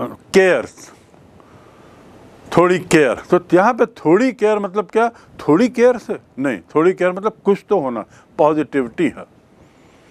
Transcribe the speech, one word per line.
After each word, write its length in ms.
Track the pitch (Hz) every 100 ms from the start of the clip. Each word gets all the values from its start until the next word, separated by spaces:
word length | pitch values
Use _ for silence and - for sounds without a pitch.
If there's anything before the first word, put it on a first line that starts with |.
| 120 - -
केयर, 340 | 196 185 135 90 - - - _ _ - - - - - - - - - - - - - -
थोड़ी 220 | 180 180
केयर। 360 | - 160 135 98 -
तो 60 | 175 -
यहाँ 200 | 175 214
पे 120 | 247 233
थोड़ी 460 | - 151 190 262
केयर 280 | 208 208 208
मतलब 280 | 196 208 190
क्या? 200 | 214 226
थोड़ी 600 | - - - - 165 247
केयर 280 | 247 247 240
से 220 | - 180 _ -
नहीं, 200 | 139 101 - 151
थोड़ी 180 | 170
केयर 180 | 185 180
मतलब 260 | 180 208 - 196
कुछ 200 | 196 -
तो 100 | 202
होना, 260 | 135 117 98 - _ -
पॉजिटिविटी 640 | 151 156 143 143 117 -
है, 220 | 147 - - _ _ _ _ _ _ _ _